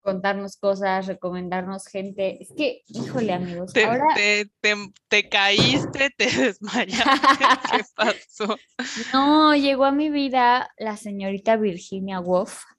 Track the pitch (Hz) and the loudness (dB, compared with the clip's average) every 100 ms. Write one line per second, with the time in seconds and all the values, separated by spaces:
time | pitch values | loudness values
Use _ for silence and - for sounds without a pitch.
0 | 202 190 196 196 196 - 202 190 196 190 | -4 -2 -2 -2 -6 -4 -2 0 0 -2
1 | 190 185 185 180 180 180 180 190 - 196 | -4 -8 -6 -8 -6 -6 -6 -10 -10 -10
2 | 196 196 190 180 180 - 277 - _ - | -10 -4 -6 -6 -16 -4 -4 -4 _ -12
3 | - 262 220 180 180 175 185 - 220 240 | -8 -4 -2 -2 -4 -8 -4 0 2 2
4 | 302 277 208 208 208 _ 208 208 202 _ | 2 2 2 0 -2 _ -2 -2 -4 _
5 | _ 208 208 214 196 202 240 - - 285 | _ 0 2 2 2 4 4 2 -2 -2
6 | 277 _ 220 247 254 196 208 196 196 226 | -4 _ -2 2 0 -2 -6 -4 -4 0
7 | 262 269 277 277 262 262 - - - - | 2 4 4 4 4 2 0 -2 -4 -2
8 | 220 196 - - 214 208 _ _ 254 - | -2 -2 -8 -8 -6 -6 _ _ -10 -8
9 | 226 269 285 302 311 294 277 269 269 277 | -2 2 4 6 6 4 2 2 2 2
10 | 302 294 277 254 240 247 - _ 220 208 | 0 0 0 2 4 4 0 _ -10 -8
11 | 208 202 196 196 202 226 214 175 - 190 | -10 -8 -6 -4 0 2 2 -2 -8 -10
12 | 190 190 180 180 208 - - | -6 -6 0 0 0 -10 -20